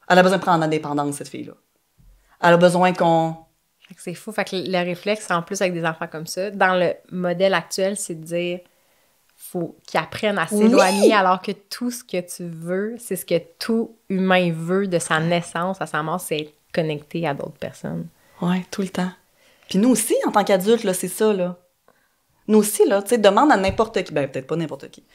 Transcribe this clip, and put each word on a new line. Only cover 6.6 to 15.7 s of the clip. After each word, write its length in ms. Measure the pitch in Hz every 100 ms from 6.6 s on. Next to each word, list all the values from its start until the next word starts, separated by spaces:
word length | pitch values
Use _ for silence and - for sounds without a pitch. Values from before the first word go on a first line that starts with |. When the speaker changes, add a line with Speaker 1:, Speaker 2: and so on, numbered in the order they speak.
| 190 185
Speaker 2:
le 160 | 170 - -
modèle 420 | 180 175 170 190
actuel, 420 | 175 165 - 190 202
c'est 160 | -
de 100 | 160
dire, 360 | 160 170 175 175 - _ _ _ _ _ _ _
faut 400 | - 180 165 - -
qu'ils 140 | 175
apprennent 380 | 156 - 214 196
à 80 | 165
Speaker 1:
Oui. 100 | 208
Speaker 2:
s'éloigner, 500 | 214 247 185 202 -
alors 280 | 214 185 185
que 100 | -
tout 380 | 190 - - 247
ce 140 | 240
que 160 | - 180
tu 240 | 180 - 175
veux, 460 | 160 170 190 208 240
c'est 180 | - 185
ce 80 | -
que 120 | 170 - -
tout 380 | - 226 - - -
humain 440 | 190 190 185 175
veut 340 | 160 165 190 202
de 120 | 170
sa 200 | - 160
naissance 600 | 165 175 165 170 185